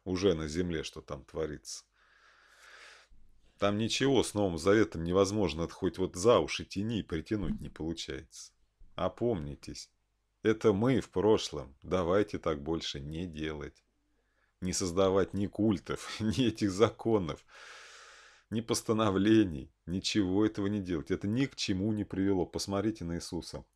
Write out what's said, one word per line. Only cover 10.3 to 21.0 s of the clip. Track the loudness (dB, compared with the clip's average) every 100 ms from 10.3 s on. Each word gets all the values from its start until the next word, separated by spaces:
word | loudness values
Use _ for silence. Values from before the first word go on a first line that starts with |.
| _
Это | 0 2 2
мы | 4 2 2
в | 0
прошлом. | 2 4 4 2 -8 -10 -14
Давайте | -2 0 2 2 2 -2
так | -4 -4
больше | -2 -4 -4 -8
не | -8 -8 -8
делать. | -6 -8 -8 -12 -16 _ _ _ _ _ _ _ _
Не | -6
создавать | -4 -2 2 4 4 0
ни | -2 -4
культов, | 0 2 2 -2 -8 -8 -4
<laughs> |
ни | -2 0 0
этих | 0 -2
законов, | 4 2 2 0 0 0 -6 -12 -20 -20 -20 -20 -20 -20 -20 -20 -20 _
ни | -6
постановлений. | -2 -2 0 2 4 4 6 6 6 0 -10 _ -6
Ничего | -4 0 0 2 2 2
этого | 0 -2
не | -2
делать. | -2 -4